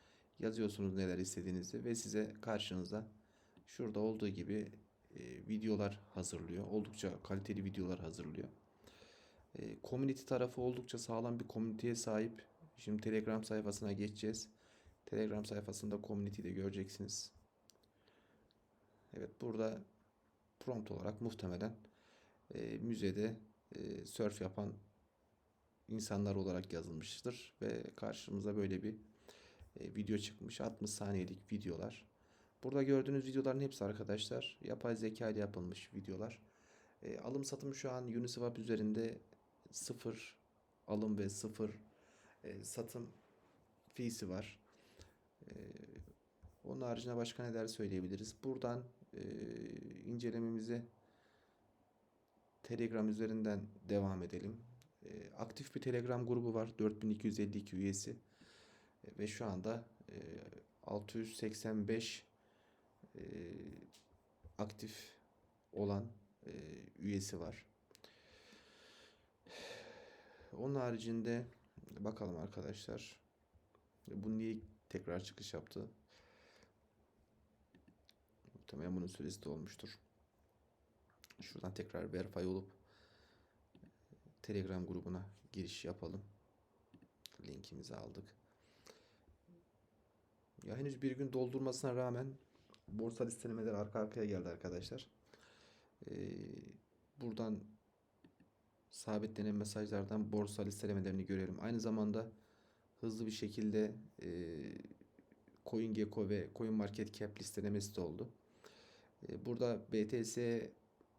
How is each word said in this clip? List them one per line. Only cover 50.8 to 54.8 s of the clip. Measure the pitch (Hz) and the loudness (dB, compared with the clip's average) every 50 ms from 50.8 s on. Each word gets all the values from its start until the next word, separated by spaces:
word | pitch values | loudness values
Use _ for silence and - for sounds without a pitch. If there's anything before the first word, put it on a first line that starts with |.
| 117 - - - - - - - - - - - - _ _ _ _ _ _ _ _ _ _ _ _ _ _ _ _ _ _ _ _ _ _ _ | -2 -6 -14 -20 -20 -20 -20 -20 -20 -20 -20 -20 -20 _ _ _ _ _ _ _ _ _ _ _ _ _ _ _ _ _ _ _ _ _ _ _
Telegram | - - 120 117 117 110 113 110 107 107 | -4 -4 0 2 2 2 4 4 4 4
üzerinden | 107 107 113 110 110 110 107 107 104 98 101 - - - - 92 | 4 4 2 2 2 2 4 4 2 2 0 -4 -10 -12 0 4
devam | 101 101 98 95 95 92 | 4 6 6 4 2 0
edelim. | 87 87 - 90 - 101 117 - - - - - | -2 -2 -4 -4 -2 -4 -4 -6 -10 -16 -20 -20